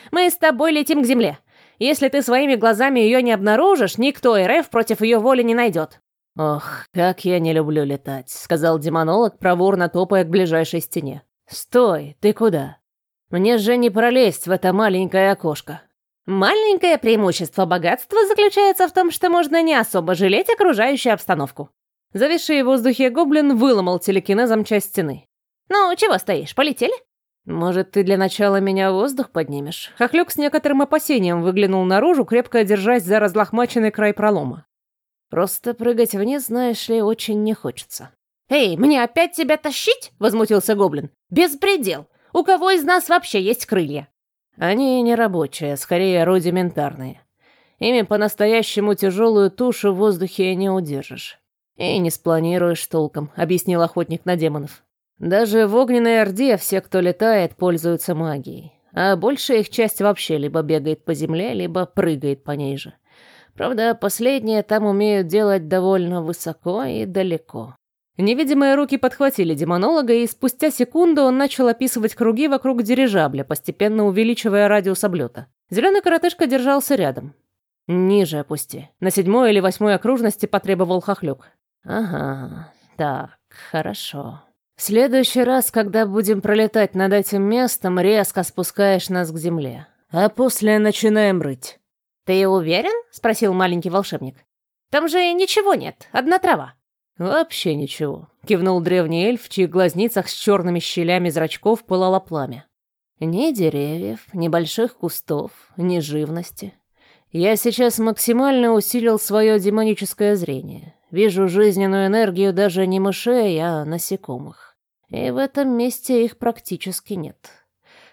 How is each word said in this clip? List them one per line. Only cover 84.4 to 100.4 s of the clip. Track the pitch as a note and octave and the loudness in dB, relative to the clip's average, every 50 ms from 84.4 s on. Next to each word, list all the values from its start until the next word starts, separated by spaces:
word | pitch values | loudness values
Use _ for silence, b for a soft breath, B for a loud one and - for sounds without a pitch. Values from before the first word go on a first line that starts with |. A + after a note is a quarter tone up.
| - _ _ _ _ _ _ | -20 _ _ _ _ _ _
В | - - | -12 -6
следующий | - G#3 A3+ B3+ C#4 B3 C4 B3 - - B3 B3 | -2 2 2 2 4 4 2 2 2 2 2 2
раз, | A#3+ C4 C4 A#3+ - | 2 2 2 0 0
когда | - A3+ G#3+ G3+ F3+ A3 A3 | 0 -2 -2 0 0 0 0
будем | G3+ F#3+ G#3+ G#3 G3+ A3 G3 | 0 0 0 0 0 0 0
пролетать | F#3+ G#3 G#3 G#3+ A3 G#3+ - A3 G#3 F#3+ - | 0 0 2 2 2 2 2 2 0 0 0
над | F#3+ F#3+ G3 G3+ | 0 0 2 2
этим | G3+ F#3+ - G#3 G3 G3 | 2 0 0 -2 0 0
местом, | G3+ A3+ B3 B3+ A#3+ - - - F#3 F3+ F3+ | 0 2 2 0 0 -2 -4 -4 -2 0 2
резко | F3+ G3 G#3+ G#3+ G3 - - G3 F3 | 2 2 2 2 0 0 -2 -4 -6
спускаешь | - - - F3 - - - G3+ G3 F#3+ F3+ - - | -4 -4 -6 -6 -6 -2 0 2 2 2 2 0 -2
нас | F#3 F3+ F3 D#3+ | -4 -4 -4 -4
к | D#3+ | -6
земле, | E3 D3+ F3 E3+ D#3+ C#3+ B2+ A#2+ B2+ D3+ - _ _ _ _ | -6 -4 -4 -4 -4 -4 -6 -10 -12 -18 -20 _ _ _ _
а | - E3 G3+ G#3+ | -2 0 0 0
после | - A#3+ B3+ B3+ - - G#3 G#3+ G#3+ G#3+ | 2 0 0 0 0 0 0 2 2 2
начинаем | G#3+ G#3+ G#3 - - G#3+ G#3+ G#3+ G#3+ G3+ F#3+ F3 | 2 2 0 0 0 2 2 4 2 2 2 0
рыть». | D3+ C#3+ C3 - - - - _ _ _ _ _ _ _ _ _ _ | -2 -4 -6 -10 -12 -18 -20 _ _ _ _ _ _ _ _ _ _
«Ты | - F#3 F#3+ G3 | -2 0 2 2
уверен?» | F#3+ F#3+ F#3+ E3 D#3 E3+ F#3 C4 F#4+ A4 A#4+ A#4+ _ - - | 2 2 2 0 0 0 0 0 -2 -4 -6 -6 _ -8 -4
спросил | - A#3 A3+ - A#3 G3+ F#3 | -2 -2 0 0 0 0 0
маленький | F#3 F#3 F3+ F3 F3 D#3+ F#3 | 2 0 0 0 -2 -4 -2
волшебник. | E3+ G3 G3 - E3+ D3 C3+ C3 - _ _ _ _ _ _ _ _ _ _ _ | -2 -2 -4 -4 -6 -10 -10 -12 -16 _ _ _ _ _ _ _ _ _ _ _
«Там | - D4 D#4+ E4 | -2 -2 0 0
же | D4+ F4+ F4+ F4 F4 | 0 0 0 0 0
ничего | F4+ F#4+ F#4 - G#4+ G4 G4+ F4+ | 0 -2 0 0 0 2 2 0
нет, | G3 - - - _ - - - | 0 -2 -8 -14 _ -16 -8 -6
одна | B3 B3+ D4+ F4+ F#4 | -4 0 0 0 2
трава». | F#4 F4+ C#4 E3 C3 B2+ - _ _ _ _ _ _ _ _ - | 2 0 0 0 -2 -8 -18 _ _ _ _ _ _ _ _ -8
«Вообще | E3+ F#3 B3+ D#4 D#4+ D#4+ - - - F3 D3+ | -4 -2 0 0 -2 -2 -4 -6 -4 -2 -2
ничего», | D3 C#3+ C#3 - - D#3 C#3+ C#3 - D#3+ - _ _ - | -2 -4 -8 -6 -6 -6 -6 -6 -8 -14 -20 _ _ -4
кивнул | - - F3 F3+ F#3+ F#3 F3+ | -2 0 0 2 2 0 0
древний | E3 F3 F3+ F3+ E3+ D#3 E3 E3+ F3+ | 0 0 0 0 0 0 0 0 0
эльф, | A3 B3 A3 - | 0 -2 -4 -6
в | - | -8
чьих | - F#3+ F#3 D#3+ | -4 -2 -2 0
глазницах | D#3 F#3 F#3 F3 C#3 E3+ G#3+ A#3 - G3+ F3 - | 2 2 2 2 2 0 -2 -2 0 -2 -4 -4
с | - | -6
чёрными | - | -4